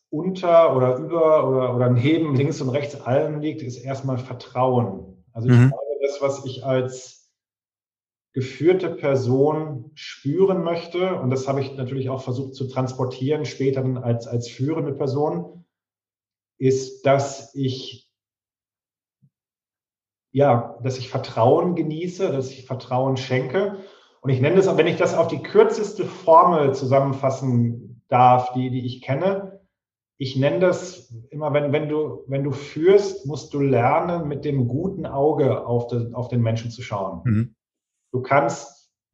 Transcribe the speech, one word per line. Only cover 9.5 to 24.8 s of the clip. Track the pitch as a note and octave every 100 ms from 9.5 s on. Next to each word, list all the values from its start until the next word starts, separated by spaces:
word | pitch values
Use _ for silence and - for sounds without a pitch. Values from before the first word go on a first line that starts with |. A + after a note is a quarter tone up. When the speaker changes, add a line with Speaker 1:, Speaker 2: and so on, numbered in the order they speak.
| D#3 D#3 C3 -
Speaker 1:
spüren | - - - C3+ E3+ F#3+ F3
möchte, | E3 E3+ - F3 F#3 E3
und | B2
das | C3 C#3
habe | C#3
ich | C3
natürlich | - B2 C3+ A#2+
auch | C#3+
versucht | - A#2+ C3+
zu | - B2
transportieren, | C3+ B2+ - B2 - C3 D3+
später | C3+ - C3+ C3
dann | B2+ B2
als, | A#2+ A#2 -
als | A#2+ -
führende | - C3+ D#3+ D3
Person, | - C#3+ C3+ D#3 E3+ - - _ _ _ _ _ _ _ _ _ -
ist, | C3 C3 - -
dass | C3+ C#3 - - - C#3
ich, | C3 G2+ - - _ _ _ _ _ _ _ _ _ _ _ _ _ _ _ _ _ _ _ _ _ _ _
ja, | C3 C#3+ A#2 - -
dass | B2+ A#2+
ich | -
Vertrauen | C3+ - A#2+ A#2 E3 F3
genieße, | F3 D#3 D#3 F3 - F#3+
dass | C3+ B2
ich | - -
Vertrauen | A#2+ - B2+ C3+ B2+
schenke. | - B2+ C3 F#3 G3+ G3+ - - _ _
Und | C3+
ich | A#2+
nenne | C#3+ F#3
das, | F#3
wenn | D#3+